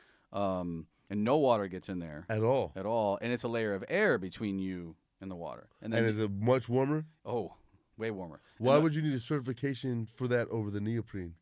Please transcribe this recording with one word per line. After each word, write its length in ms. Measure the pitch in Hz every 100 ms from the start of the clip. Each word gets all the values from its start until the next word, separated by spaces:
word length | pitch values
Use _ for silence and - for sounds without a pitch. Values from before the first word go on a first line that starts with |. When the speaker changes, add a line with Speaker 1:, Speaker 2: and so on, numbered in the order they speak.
| - _ _
Speaker 1:
um, 540 | 98 98 92 87 82 80 _ _
and 140 | 104
no 140 | 107 151
water 300 | 135 113 98
gets 180 | 90 -
in 120 | 92
there 260 | 82 76 90
Speaker 2:
At 160 | 110
all? 300 | 113 135 87 95
Speaker 1:
at 100 | 98
all. 320 | 113 104 98
And 100 | 117
it's 120 | 123
a 40 | 120
layer 260 | 117 110
of 100 | 98 101
air 300 | 180 214 120
between 420 | 92 - 107 95
you 380 | 95 90 85 80 _ _
and 100 | 95
the 60 | 90
water. 320 | 80 58 - _
And 100 | 110
then 60 | 113
Speaker 2:
And 60 | 113
is 80 | 107
it 100 | 107
much 380 | 98 113 131 117
warmer? 380 | 123 135 156 156 _ -
Speaker 1:
Oh, 280 | 120 92 - _ _ _ -
way 140 | 113
warmer. 300 | 101 87 73 _ -
Speaker 2:
Why 160 | 117
Speaker 1:
And 60 | 147
the 40 |
Speaker 2:
would 100 | 160 151
you 60 |
need 120 | 151
a 60 | 131
certification 840 | - 151 123 120 139 127 131 117 110
for 220 | - 127
that 220 | 120 117
over 200 | 113 104
the 120 | 101
neoprene? 540 | 104 117 - 101 87 82